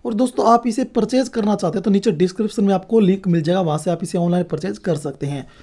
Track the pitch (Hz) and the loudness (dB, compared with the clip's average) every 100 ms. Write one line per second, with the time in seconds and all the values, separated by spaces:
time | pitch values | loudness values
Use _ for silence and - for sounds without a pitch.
0 | 240 214 247 - 226 233 240 226 - 240 | -6 -2 0 2 4 4 2 -2 -2 -2
1 | 220 254 254 233 208 202 175 190 196 196 | 0 0 0 -2 0 0 -2 -2 0 2
2 | 220 160 180 - 214 233 196 185 185 226 | 2 0 0 0 -4 0 0 0 2 2
3 | 190 190 190 170 156 185 170 151 165 170 | 4 2 0 0 2 0 0 -2 -2 -4
4 | 202 180 175 180 175 151 185 208 - 147 | -4 -2 0 0 -2 -6 -6 -6 -4 -4
5 | 147 135 143 143 - - | -4 -8 -8 -8 -12 -18